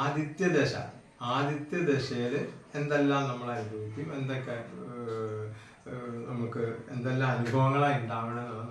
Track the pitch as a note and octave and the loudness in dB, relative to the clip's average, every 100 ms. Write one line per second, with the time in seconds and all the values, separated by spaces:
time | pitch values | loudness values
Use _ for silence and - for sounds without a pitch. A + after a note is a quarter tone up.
0 | C#3+ D3 D3+ - F3+ D#3 A#2+ G#2+ - - | 2 2 -2 2 4 4 4 0 -6 -10
1 | - - A#2+ B2+ C#3+ D3 - F3+ D3+ C3+ | -18 -8 -2 2 2 0 -2 0 4 4
2 | - A#2+ A#2+ C#3 - - - D3 D3 D3 | 2 0 0 0 -4 -8 -8 -4 2 4
3 | C#3+ C#3 C3+ B2 A#2+ A#2+ G#2+ G#2+ G#2+ A2 | 6 4 2 -2 -4 -4 -4 -6 -6 -6
4 | D#3 C#3+ C3 C3 B2+ A#2 A2+ - B2+ A#2+ | -6 -4 -2 -2 -4 -6 -8 -10 -10 -8
5 | A#2 A2 A2 G#2+ G#2+ G#2+ - - - B2+ | -6 -4 -4 -4 -6 -10 -16 -18 -12 -8
6 | B2 A#2 B2 B2 A#2 A#2+ A#2 A2+ - B2+ | -6 -6 -4 -2 -2 0 -2 -2 -6 -4
7 | B2+ C3 C3 A#2+ A#2+ C3+ C3+ C#3 C#3+ B2+ | 0 2 2 2 4 4 6 6 6 4
8 | A2+ A2+ A#2 A#2+ A#2+ A2 A#2 | 0 -2 -2 -4 -4 -6 -6